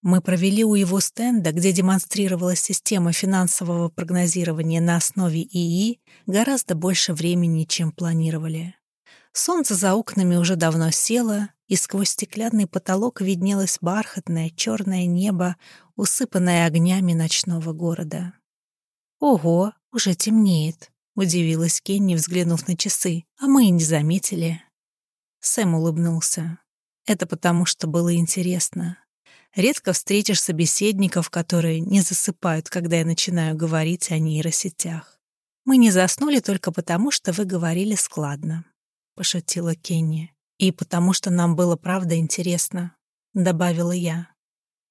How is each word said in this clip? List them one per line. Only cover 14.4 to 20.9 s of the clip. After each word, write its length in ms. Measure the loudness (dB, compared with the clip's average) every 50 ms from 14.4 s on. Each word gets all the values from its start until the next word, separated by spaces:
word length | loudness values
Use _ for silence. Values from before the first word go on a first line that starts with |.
| -4 -4
черное 580 | -4 -4 -4 -4 -2 -4 -2 -2 -2 -2 0
небо, 500 | 0 0 0 0 0 0 0 -2 -2 -4 _ -12 -20 -20 -20 _ _ _
усыпанное 720 | -4 -4 -2 0 -2 -4 -2 0 0 2 2 4 4 2
огнями 460 | 2 2 2 2 4 2 2 2 2
ночного 600 | 2 0 0 0 -2 -2 -2 -2 -4 -4 -4 -6
города. 600 | -6 -4 -4 -4 -4 -4 -6 -8 -8 -8 -8 -8 -10 _ _ _ _ _ _ _ _ _ _ _ _ _ _ _ _ _
«Ого, 540 | 2 2 2 4 4 2 2 4 2 0 -4 _ _ _
уже 220 | -4 -2 0 0 0
темнеет», 800 | 0 0 2 4 6 6 6 4 4 2 0 -4 _ -16 _